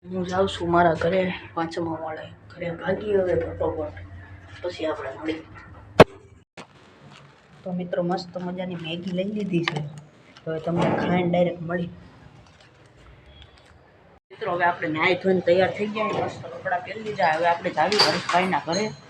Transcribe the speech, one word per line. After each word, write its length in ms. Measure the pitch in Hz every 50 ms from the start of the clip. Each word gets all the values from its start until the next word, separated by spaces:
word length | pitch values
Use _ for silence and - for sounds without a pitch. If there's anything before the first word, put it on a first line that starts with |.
| - 180 185
હું 120 | 185 180 175
જાઉં 180 | 180 185 196 196 -
છું 160 | - 175 170 170
મારા 220 | 170 175 170 160 170 175
ઘરે 180 | 170 185 190 185 180 175 - - - -
પાંચમા 420 | 170 165 165 - 185 170 165 160 160 160
માળે. 220 | 160 156 151 151 165 - - - - -
ઘરે 140 | 165 170 170 170 -
ભાગી 320 | 160 180 196 196 214 214 202
હવે 180 | 190 185 180 165 160 165
ફટોફટ. 520 | 160 - - 165 160 - 156 151 151 - - - - - - - - - - - - - -
પછી 260 | - 175 - - 160 156
આપણે 200 | 151 - 139 - - -
મળીએ. 220 | 311 160 160 - - - - - - - - - - - - - - - - - - - - - _ _ _ - - _ - - - - - - - - - - - - - - - - - - -
તો 80 | 190 180 180
મિત્રો 220 | 180 175 196 190 175
મસ્ત 300 | 175 185 185 - - - 180 180
મજાની 320 | 180 180 185 185 180 180 165 160
મેગી 280 | 156 170 175 180 190 180 185
લઈ 120 | 190 208 220
લીધી 280 | 208 202 175 175 165 151 -
છે. 100 | 156 151 151 - - - - - _ - - - - - -
હવે 140 | - 160 160 160
તમને 240 | 165 170 175 - - 190 180
ખાઈને 280 | 185 175 175 180 180 175
ડાયરેક્ટ 340 | 175 180 175 170 175 - 165 160
મળી. 220 | 175 180 170 170 - - - - - - - - - - - - - - - - _ - - - _ - - - - - - - - - - - - - - - - - - - _ - - - - _ _ _
મિત્રો 180 | - - 220 196 175
હવે 100 | 175 175 175
આપણે 200 | 175 - 170 160 156
નાહી 200 | 156 165 185 180 175 -
ધોઈને 200 | 190 185 180 170 175
તૈયાર 240 | 175 185 185 170 -
થઈ 140 | - 208 214 208
ગયા. 300 | 220 214 202 - 165 175
મસ્ત 180 | 175 - - - - -
કપડાં 300 | - - 190 180 175 -
પહેરી 180 | 180 196 220 220
લીધા. 260 | 214 202 190 185 160 156
હવે 80 | 160 175 170 170
આપણે 220 | 170 185 180 - 151
જાવી 240 | 156 185 208 202 -
હરેશભાઈના 580 | 151 160 175 - - - 175 185 190 170 147 -
ઘરે. 180 | 156 170 196 214 214 240 - -